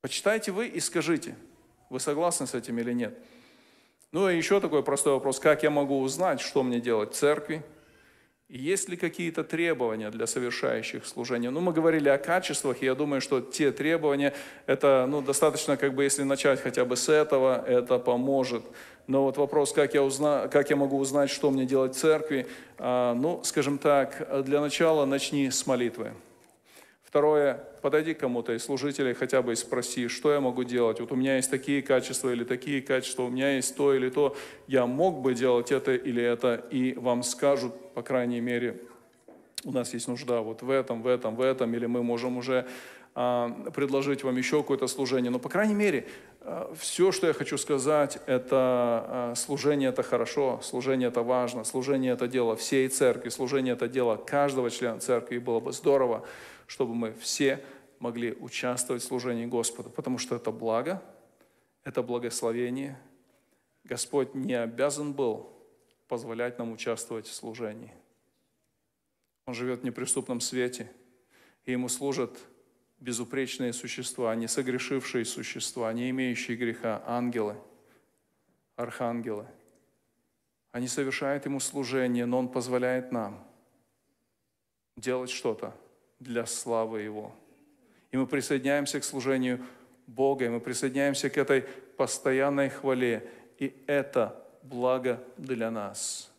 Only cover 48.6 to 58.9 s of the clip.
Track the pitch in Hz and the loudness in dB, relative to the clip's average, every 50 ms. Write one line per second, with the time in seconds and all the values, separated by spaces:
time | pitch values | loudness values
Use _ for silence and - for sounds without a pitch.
48.6 | 127 127 127 123 123 120 117 113 110 - 123 127 123 120 120 120 - - 143 139 | 4 4 4 4 4 4 2 0 0 -4 -4 -4 -4 -4 -4 -4 -4 -4 -4 0
49.6 | 123 147 147 143 135 131 123 - 120 - - 117 117 117 - 143 139 131 117 113 | 2 2 2 4 2 2 2 0 0 0 0 0 0 0 0 0 0 0 0 -2
50.6 | - - - 123 123 131 135 131 127 120 120 123 117 120 127 123 123 120 123 127 | -6 -6 -6 -4 0 0 2 2 2 0 0 0 0 2 2 2 2 0 -4 -6
51.6 | 107 - - 131 127 139 139 135 131 127 123 120 127 120 127 127 120 113 110 110 | -8 -4 -4 -2 0 0 0 2 2 0 0 0 -2 0 0 2 2 2 0 -2
52.6 | - - 135 135 131 131 131 - 143 127 113 - - 120 110 - 135 123 143 135 | -2 0 2 2 2 2 2 4 4 4 4 2 -4 -8 -4 -4 -4 0 0 0
53.6 | 131 127 123 123 123 120 127 135 123 120 110 104 - - - 143 143 143 135 131 | 2 0 0 0 -2 -2 0 2 2 2 2 0 -4 -2 0 2 2 2 2 0
54.6 | 123 120 113 - 127 120 110 101 - - 127 120 - - 123 120 120 127 117 113 | -2 -2 -2 -2 -4 -4 -4 -4 0 0 0 0 0 -2 -6 -6 -2 0 -2 0
55.6 | 110 131 127 - - 147 139 139 131 123 113 110 - - - - - - - - | 0 -2 -8 0 2 4 6 6 4 4 2 -2 -4 -10 -16 -16 -18 -20 -20 -20
56.6 | - - - - 135 117 113 117 117 110 113 113 - - - - 147 135 135 135 | -20 -20 -4 -4 -2 -2 0 -2 -4 -4 -6 -8 -8 -6 -2 2 2 2 2 0
57.6 | - - - - - _ _ _ - 120 117 120 120 117 - - - - - - | -8 -16 -20 -20 -20 _ _ _ -8 -6 -4 -4 -4 -4 -6 -6 -12 -10 -8 -4
58.6 | - 127 123 120 - - | -4 -2 -2 -2 -2 -4